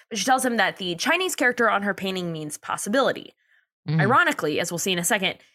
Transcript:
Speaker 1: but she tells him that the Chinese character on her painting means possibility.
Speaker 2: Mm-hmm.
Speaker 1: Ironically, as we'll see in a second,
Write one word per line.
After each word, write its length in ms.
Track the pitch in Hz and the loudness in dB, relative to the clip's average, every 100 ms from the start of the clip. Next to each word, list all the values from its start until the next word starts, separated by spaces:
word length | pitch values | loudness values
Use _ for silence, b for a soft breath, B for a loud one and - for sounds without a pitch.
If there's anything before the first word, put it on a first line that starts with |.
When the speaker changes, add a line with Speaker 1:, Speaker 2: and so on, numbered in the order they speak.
| B | B
Speaker 1:
but 100 | 220 | -4
she 60 | |
tells 180 | 190 262 | 0 2
him 120 | 254 233 | 2 2
that 220 | 185 - | 0 0
the 160 | 180 | -6
Chinese 420 | 170 254 339 370 - | -4 0 2 0 0
character 320 | 254 247 226 | 0 2 2
on 120 | 202 | 2
her 100 | 202 | 0
painting 400 | 190 190 185 175 | -4 -4 -4 -4
means 240 | 160 151 - | -6 -8 -12
possibility. 760 | - - - 254 220 - - _ _ _ _ _ - | -8 -6 -2 0 0 -2 -8 _ _ _ _ _ -2
Speaker 2:
Mm-hmm. 140 | 156 | 2
Speaker 1:
Ironically, 580 | 196 277 339 - 156 143 | 4 4 4 2 0 -2
as 120 | 170 | -2
we'll 60 | 170 | -2
see 140 | 202 | -2
in 60 | 175 | 0
a 60 | |
second, 320 | 175 214 180 - b | 0 0 0 -4 b